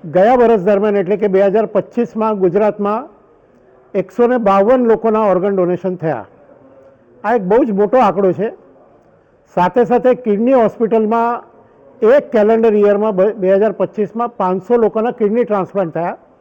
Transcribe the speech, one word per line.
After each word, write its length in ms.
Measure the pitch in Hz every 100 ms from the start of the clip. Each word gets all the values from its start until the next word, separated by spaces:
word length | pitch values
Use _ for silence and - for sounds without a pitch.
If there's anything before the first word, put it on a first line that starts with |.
ગયા 300 | 165 147 202
વર્ષ 260 | 254 226 226
દરમિયાન, 360 | 180 202 214 202
એટલે 200 | 180 208
કે 120 | 202
બે 140 | 190
હજાર 240 | 202 202 214
પચીસમાં 720 | 208 185 - 233 226 220 214
ગુજરાતમાં 720 | 185 180 214 208 202 214 302 - _ _ _ _ _ _ _ 202
એકસો 280 | 185 - 240
ને 100 | 247
બાવન 480 | 196 196 202 262
લોકોના 360 | 240 214 226 214
ઓર્ગન 360 | 214 180 196 196
ડોનેશન 400 | 175 180 190 180
થયા. 300 | 160 127 98 _ _ - - - - _ _ -
આ 100 | 208
એક 80 | 240
બહુ 220 | 180 226
જ 60 | 277
મોટો 280 | 196 208 254
આંકડો 340 | 220 175 196
છે. 180 | 151 214 - - - _ _ _ _ _ _ _
સાથે 300 | - 175 -
સાથે 300 | 233 240 254
કિડની 380 | 247 220 202 233
હોસ્પિટલમાં 920 | 262 220 - 220 226 214 226 233 240 - - _ _ - - 214
એક 240 | 285 277
કેલેન્ડર 440 | 226 208 226 226
યરમાં 420 | 208 202 202 214 190
બ-, 160 | 202
બે 220 | 202 185
હજાર 180 | 196 214
પચીસમાં 640 | 190 185 - 202 226 233 233
પાંચસો 400 | 185 190 185 240
લોકોના 340 | 214 220 226
કિડની 340 | 233 208 226
ટ્રાન્સપ્લાન્ટ 500 | 233 208 175 202 175
થયા, 220 | 160 175 - _ _